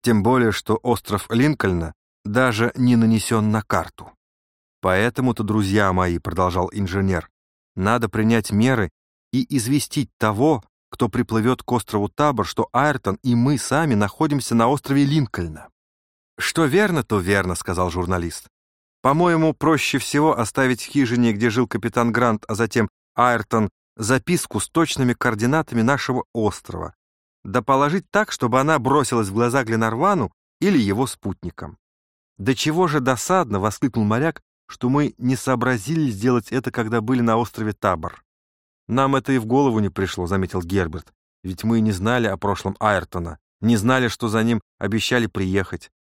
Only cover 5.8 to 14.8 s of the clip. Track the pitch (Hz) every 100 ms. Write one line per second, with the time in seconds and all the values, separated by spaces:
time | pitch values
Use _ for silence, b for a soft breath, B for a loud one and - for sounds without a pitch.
5.8 | 101 92 92 85 - - 90 90 90 101
6.8 | 95 95 95 90 - _ _ _ _ -
7.8 | 95 120 113 110 110 117 107 104 120 127
8.8 | 95 _ _ _ _ 127 127 143 110 143
9.8 | - - 123 _ 110 104 147 139 - _
10.8 | _ - 240 - 123 110 113 127 - 120
11.8 | - 107 101 - 147 123 95 - - 123
12.8 | 147 139 - 98 131 120 123 143 - 139
13.8 | 160 107 101 - 156 143 - 117 117 143